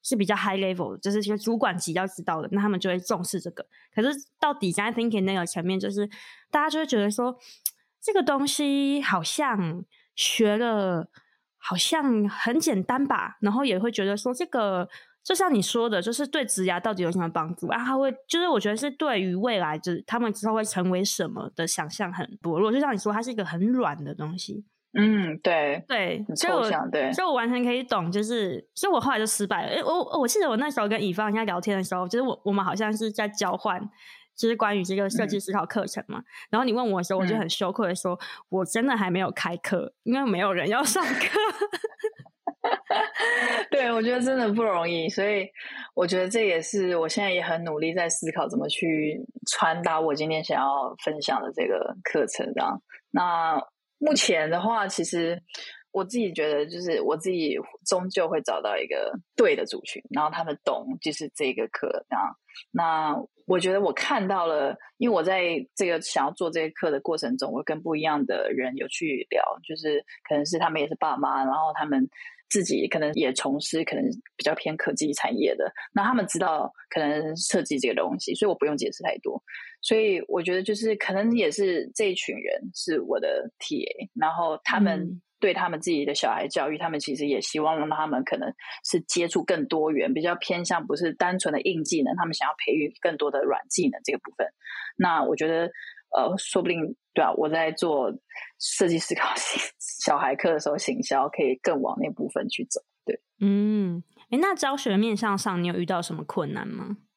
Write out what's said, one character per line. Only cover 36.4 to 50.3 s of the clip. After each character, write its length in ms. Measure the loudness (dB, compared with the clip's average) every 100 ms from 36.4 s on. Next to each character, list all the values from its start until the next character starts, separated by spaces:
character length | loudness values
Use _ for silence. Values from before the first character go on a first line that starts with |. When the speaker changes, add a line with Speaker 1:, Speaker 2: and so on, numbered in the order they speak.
| -2
Speaker 1:
然 100 | 0
后 60 | 2
你 60 |
问 180 | 2 2
我 80 | 0
的 20 |
时 120 | 0
候， 60 | 2
我 60 | 2
就 80 |
很 140 | 2 0
羞 240 | 0 -2
愧 160 | 0 -2
地 60 |
说， 180 | 0 -2
Speaker 2:
嗯。 60 | -4 -8 -16 -4
Speaker 1:
我 140 | -2
真 220 | 0 0 2
的 80 |
还 160 | 2 2
没 80 | 2
有 120 | 0
开 260 | -2 -4 -4
课， 380 | -2 -2 -2 _
因 120 | 0
为 160 | 0 2
没 80 | 2
有 140 | 2
人 160 | 2 2
要 160 | 2
上 180 | 2 2
课。 100 | 0
<laughs> 40 | 0 0 2 0 0 -4 -4 -8 -6 -8 -8 -20 _ -12 -6
Speaker 2:
<laughs> 1080 | -4 -4 -2 0 0 0 0 2 2 0 0
对， 220 | 2 2
我 80 | 2
觉 100 | 2
得 100 | 2
真 180 | 2 2
的 120 | 2
不 100 | 2
容 260 | 2 2 0
易， 200 | 0 0
所 200 | 0 0
以 180 | 0 -2 -10 -14 -14 -6
我 120 | 0 2
觉 120 | 2
得 100 | 2
这 180 | 2 4
也 140 | 2
是 340 | 0 0 2 2
我 100 | 2
现 160 | 2
在 80 | 2
也 120 | 0
很 200 | 0 -2
努 160 | -2 -2
力 140 | 0
在 160 | 0 0
思 220 | 0 -2
考 160 | -2 -2
怎 80 | 0
么 100 | -2
去 520 | 0 2 2 0 -2 -10 -8 -4
传 320 | 2 2 4
达 180 | 0 2
我 140 | 2
今 160 | 0 0